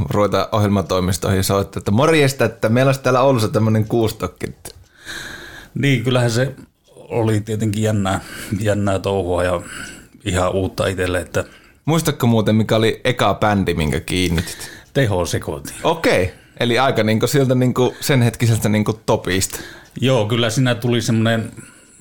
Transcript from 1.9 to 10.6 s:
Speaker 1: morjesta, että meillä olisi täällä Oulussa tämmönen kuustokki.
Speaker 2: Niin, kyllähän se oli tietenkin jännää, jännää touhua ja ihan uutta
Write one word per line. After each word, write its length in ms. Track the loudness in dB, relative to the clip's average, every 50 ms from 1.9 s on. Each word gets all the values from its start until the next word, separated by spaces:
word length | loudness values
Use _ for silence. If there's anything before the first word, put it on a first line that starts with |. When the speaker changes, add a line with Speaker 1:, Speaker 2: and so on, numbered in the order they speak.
Speaker 1:
morjesta, 540 | 0 2 4 4 4 4 4 2 2 2 0
että 240 | 0 0 0 -2 0
meillä 200 | 2 4 4 2
olisi 120 | 2 0
täällä 200 | 0 2 2 4
Oulussa 260 | 4 4 4 2 2 0
tämmönen 380 | 0 2 2 2 2 2 2 2
kuustokki. 580 | 2 0 0 0 -2 -4 -8 -8 -8 -8 -10 -12 -12 -12 -18 -20 -20 -20 -20 _ _ -20 -18 -14 -14 -14 -12 -14 -16 -16 -18 -18 -18 -20 -16 -10 -6
Speaker 2:
Niin, 300 | -2 0 2 2 2 2
kyllähän 280 | 0 2 2 2 2
se 240 | 2 0 -2 -2 -4 -10 -18 -20 _ _ _ _ -20
oli 460 | -20 -12 -6 -2 0 0 2 2 0
tietenkin 420 | 0 -2 -4 -2 -2 -2 -2 0 0
jännää, 380 | 0 0 0 0 0 -2 -4 -6 -10 -14 -14 -10 -6 -6 -4
jännää 400 | 0 0 0 0 0 0 0 -2
touhua 440 | 0 -2 -2 -2 0 -2 0 0 0
ja 180 | 0 -2 -2 -6 -8 -14 -14 -14 -16 -16 -20 -20 -20 -18 -10 -6
ihan 260 | -2 0 0 0 0 0
uutta 340 | 0